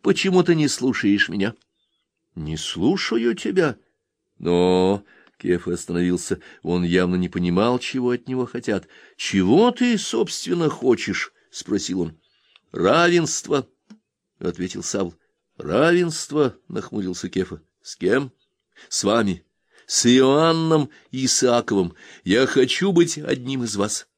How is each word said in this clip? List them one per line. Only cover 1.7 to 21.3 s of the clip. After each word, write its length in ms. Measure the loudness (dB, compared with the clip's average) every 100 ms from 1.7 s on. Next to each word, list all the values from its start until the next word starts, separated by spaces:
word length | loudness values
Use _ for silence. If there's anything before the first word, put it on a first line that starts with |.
| _ _ _ _ _ _
"Не 220 | -12 -8 -8
слушаю 800 | -8 -2 0 0 -2 -2 -2
тебя". 440 | -2 -2 0 -2 -4 _ _ _ _ _ _
"Но..." — 680 | 0 2 4 4 2 0 -6 _ _ _
Кефа 360 | -2 -2 -2
остановился. 680 | -8 -4 -2 0 0 -4 -8 -10 -12
Он 200 | -4 -2
явно 320 | 2 2 2
не 140 | 0 -2
понимал, 500 | -2 0 2 2 0
чего 320 | -4 -4 -2
от 180 | -2 -4
него 180 | -6 -6
хотят. 420 | -6 -4 -6 -6 -20 -20 _
"Чего 540 | -2 0 4 4 4
ты, 260 | 2 0 0
собственно, 720 | -2 -4 -4 -6 -4 -2 -2
хочешь?" — 640 | 0 0 0 0 -6 -8 _ _
спросил 500 | -16 -4 -4 -2 -4
он. 180 | -6 -8 _ _ _ _ _
"Равенство", — 920 | 0 2 4 4 2 0 -6 -4 -4 -4 _ _ -20 _ _ _ _
ответил 420 | -8 -6 -8 -8
Савл. 320 | -6 -4 -6 -8 _ _ _ -14
"Равенство?" — 1000 | -4 0 2 2 0 -4 -6 -2 -2 -4 _
нахмурился 600 | -10 -8 -6 -6 -6 -6
Кефа. 340 | -4 -6 -10 _ _
"С 140 | -20 -4
кем?" 360 | 0 0 -2 _ _ _ _ _ -10
"С 160 | -4
вами, 400 | 0 2 0 -2 _ _ _ _ -6
с 180 | 0 4
Иоанном 840 | 6 6 4 4 2 2 2 0 -8 _
Исааковым. 840 | -6 -2